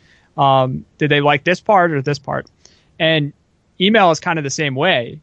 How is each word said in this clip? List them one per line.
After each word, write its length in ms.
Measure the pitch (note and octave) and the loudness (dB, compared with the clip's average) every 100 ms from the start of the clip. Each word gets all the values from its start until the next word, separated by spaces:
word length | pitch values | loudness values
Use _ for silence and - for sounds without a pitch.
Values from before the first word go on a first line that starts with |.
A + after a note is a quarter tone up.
| _ _ _ - | _ _ _ -2
Um, 480 | C#3 C3+ C3 C#3+ - _ | 2 2 0 -4 -12 _
did 120 | D3+ | 0
they 100 | C#3+ | 2
like 240 | C#3+ D3 | 2 0
this 160 | E3+ F#3 | 0 -2
part 320 | - G#3 F3 | 0 2 2
or 100 | D3 | -2
this 180 | C3+ D3 | -4 -6
part? 300 | - C3+ - _ _ _ _ - | -6 -10 -10 _ _ _ _ -4
And 340 | D#3+ D#3+ D3 - _ _ _ - | 0 0 -2 -8 _ _ _ -2
email 300 | F#3 A3 F#3 | 2 4 4
is 80 | D#3+ | 2
kind 200 | - E3 | -2 -6
of 40 | |
the 60 | C#3+ - | -6 -6
same 120 | D3+ C3 | -4 -2
way. 440 | E3+ D3+ A#2+ D#3 | 0 0 -4 -12